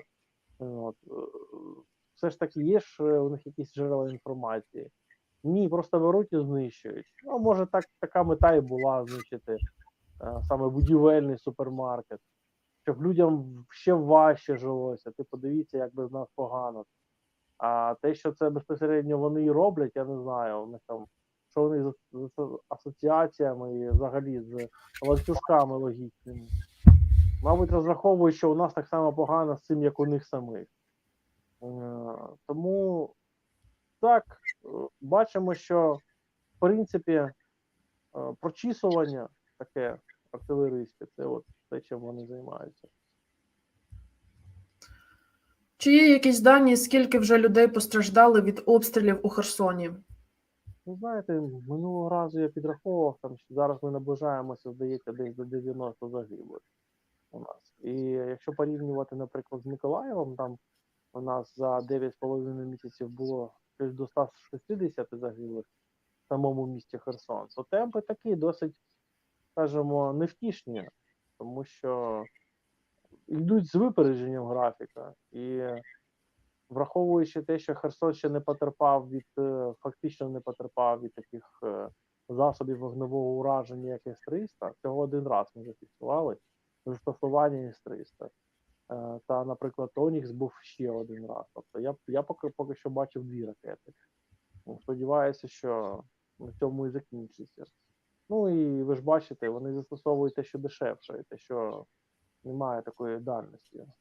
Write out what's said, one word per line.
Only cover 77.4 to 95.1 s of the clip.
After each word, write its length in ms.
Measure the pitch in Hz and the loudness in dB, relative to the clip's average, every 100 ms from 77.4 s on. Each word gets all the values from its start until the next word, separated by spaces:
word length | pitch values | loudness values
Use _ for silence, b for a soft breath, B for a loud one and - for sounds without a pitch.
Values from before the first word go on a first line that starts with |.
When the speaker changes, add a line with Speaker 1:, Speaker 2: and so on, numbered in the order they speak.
Speaker 1:
те, 180 | 156 160 | -4 -4
що 160 | 156 147 | -4 -6
Херсон 380 | 151 - 165 | -6 -2 -4
ще 160 | 151 151 | -2 -2
не 100 | 147 | -2
потерпав 680 | 143 147 143 - 147 139 127 | -4 -4 -4 0 2 2 -2
від, 180 | 131 - - | -10 -8 -4
е, 360 | 139 131 123 113 | -4 -2 -6 -8
фактично 500 | 139 - 156 151 135 | -12 -8 -10 -8 -8
не 100 | 131 | -8
потерпав 640 | 127 123 127 - 120 117 | -10 -12 -8 0 0 0
від 120 | 117 | -4
таких, 460 | - 113 117 - _ | -14 -18 -20 -20 _
е, 260 | 113 98 104 - _ _ - | -8 -6 -8 -14 _ _ -8
засобів 500 | 123 143 139 131 127 | 0 0 0 -6 -6
вогневого 500 | 127 127 127 135 127 | -8 -8 -6 -4 -4
ураження, 600 | 131 135 135 120 127 127 | -2 -2 -2 -4 -10 -10
як 180 | 123 - | -10 -12
С 120 | 113 - | -14 -8
триста, 480 | 160 214 - - - | -8 -8 -10 -12 -8
цього 180 | 135 139 | -6 -4
один 280 | 143 143 139 | -2 -2 0
раз 240 | 104 101 117 | 0 0 -8
ми 80 | |
зафіксували 720 | 117 - - _ 123 151 151 101 _ _ _ _ - | -18 -20 -20 _ -4 -2 -2 -6 _ _ _ _ -12
застосування 840 | 123 - 135 139 147 147 139 127 | -10 -8 -6 0 2 2 0 -8
С 120 | 110 | -14
триста. 480 | - 110 - - - _ _ _ _ _ - | -16 -16 -16 -20 -20 _ _ _ _ _ -14
Е, 280 | 123 117 117 - | -12 -12 -10 -4
та, 180 | 127 127 | -4 -4
наприклад, 460 | 123 135 - 127 - | -6 -8 -8 -8 -2
Онікс 360 | 156 160 127 | 0 0 -6
був 220 | 123 131 - | -6 -6 -8
ще 300 | - - 123 | -20 -8 -6
один 360 | 113 113 110 113 | -6 -8 -12 -12
раз. 180 | 113 - | -14 -14
Тобто 260 | - - - | -18 -16 -8
я, 160 | 127 147 - | -8 -8 -6
я 160 | 135 | -4
поки, 260 | 147 165 147 | -4 -6 -8
поки 260 | - 139 135 | -8 -10 -8
що 140 | 139 | -8
бачив 340 | 135 139 131 | -6 -6 -8
дві 220 | 127 123 110 | -12 -10 -12
ракети. 480 | 104 113 101 _ _ _ _ _ _ _ - - | -14 -16 -18 _ _ _ _ _ _ _ -20 -18
Ну, 140 | 113 | -14
сподіваюся, 640 | - 131 131 | -10 -6 -2